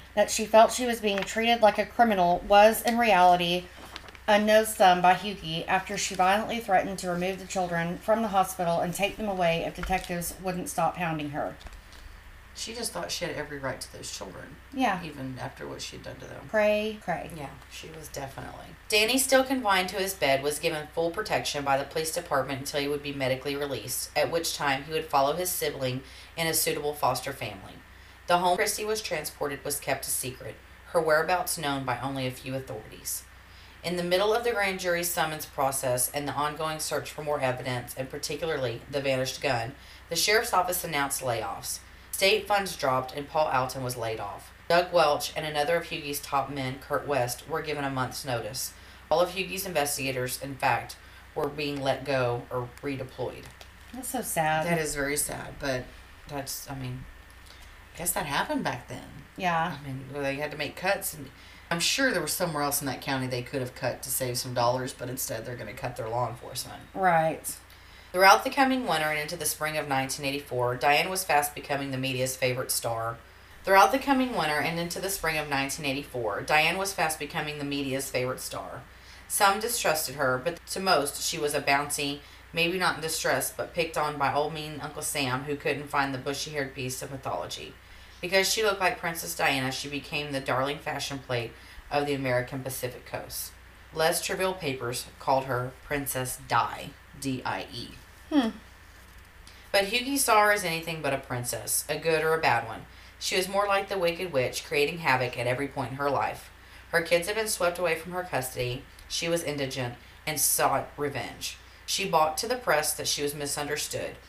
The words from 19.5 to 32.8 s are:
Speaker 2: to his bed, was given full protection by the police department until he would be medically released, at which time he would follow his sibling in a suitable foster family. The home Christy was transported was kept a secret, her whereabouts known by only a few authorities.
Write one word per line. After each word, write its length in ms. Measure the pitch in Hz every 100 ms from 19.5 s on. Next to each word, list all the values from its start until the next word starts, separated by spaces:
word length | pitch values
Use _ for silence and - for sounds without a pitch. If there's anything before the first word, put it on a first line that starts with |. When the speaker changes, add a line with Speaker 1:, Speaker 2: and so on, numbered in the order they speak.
| 262 214 185 185
Speaker 2:
to 80 | 208
his 180 | 190
bed, 280 | - 143 135
was 160 | 143 151
given 280 | 165 156 147
full 160 | 165 170
protection 540 | 190 214 139 - 143
by 140 | 139 135
the 60 |
police 300 | 139 160 160
department 460 | 175 - 139 131 135
until 200 | 143 147
he 80 | 143
would 140 | 147
be 100 | 143
medically 440 | 139 131 131 143 139
released, 540 | 143 120 120 - -
at 160 | 151 175
which 260 | 170 165 -
time 280 | 143 135
he 80 | 147
would 140 | 156 156
follow 280 | 139 139
his 140 | 165 180
sibling 540 | - 151 143 131 127 - - - -
in 100 | 165
a 80 |
suitable 380 | 156 165 151 147
foster 400 | 147 127 131 139
family. 420 | 143 110 95 95 - - - - - -
The 120 | 175
home 180 | 180 185
Christy 280 | 202 -
was 160 | 214 220
transported 640 | - 160 - - 147 139
was 160 | 147 -
kept 260 | - - -
a 40 |
secret, 440 | - 127 - 113 - - - -
her 120 | 175
whereabouts 580 | 156 156 165 180 180 165
known 260 | 147 139
by 140 | 131 120
only 260 | 135 135 127
a 60 |
few 220 | 123 139
authorities. 680 | 131 - 110